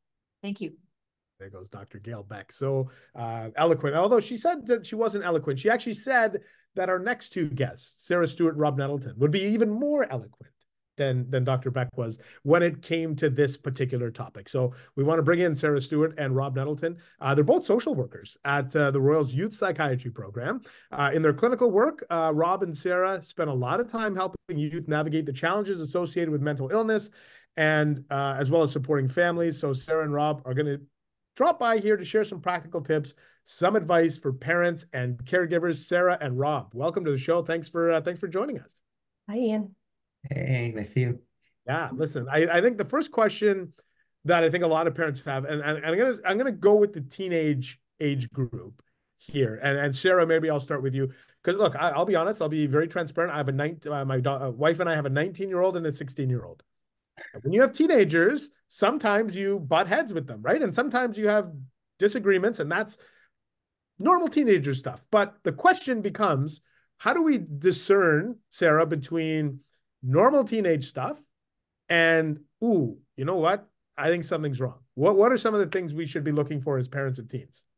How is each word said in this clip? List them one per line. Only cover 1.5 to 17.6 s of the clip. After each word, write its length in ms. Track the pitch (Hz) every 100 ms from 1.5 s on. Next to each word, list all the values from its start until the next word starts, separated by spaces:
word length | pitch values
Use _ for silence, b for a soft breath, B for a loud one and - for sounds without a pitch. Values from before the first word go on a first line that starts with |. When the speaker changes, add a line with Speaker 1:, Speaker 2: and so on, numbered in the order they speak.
Speaker 2:
goes 180 | 98 95
Doctor 300 | - 104 101
Gail 240 | 104 113
Beck. 300 | 101 104 95
So, 380 | - 135 135 131 B B -
uh, 340 | 117 113 113 110
eloquent, 400 | 165 151 147 151
although 240 | 196 240
she 160 | 208 233
said 300 | 339 339 226
that 200 | 233 -
she 80 |
wasn't 300 | 220 220 202
eloquent. 340 | 180 165 147 135
She 120 | 202
actually 240 | 233 240
said 460 | 214 262 254 220 202 b b b -
that 120 | 185
our 120 | 185
next 300 | 196 240 -
two 180 | 190 151
guests, 580 | 131 135 - - - -
Sarah 220 | 180 165
Stewart, 260 | - 165
Rob 240 | 147 151 135
Nettleton, 360 | 139 143 127 101
would 140 | 147
be 100 | 190
even 260 | 196 214 226
more 360 | 214 294 294
eloquent 480 | 247 131 127 - - _ _ _ _ -
than, 320 | 139 127 123
than 120 | 131
Doctor 280 | 127 127 131
Beck 180 | 127 123 -
was 220 | 113 110 B B
when 180 | 139 170
it 180 | 170 139
came 360 | - 165 165 151
to 120 | 156
this 280 | 131 139 135
particular 540 | 143 131 127 127 120
topic. 380 | 113 107 - 98
So 240 | 131 127 127 B
we 80 | -
wanna 200 | 139 165
bring 180 | 147 170
in 140 | 180
Sarah 260 | 139 156 143
Stewart 340 | 135 151 160 156
and 200 | 139 131
Rob 180 | 139
Nettleton. 420 | 131 143 147 165 175 b b
Uh, 140 | 135
they're 80 | 143
both 240 | 151 339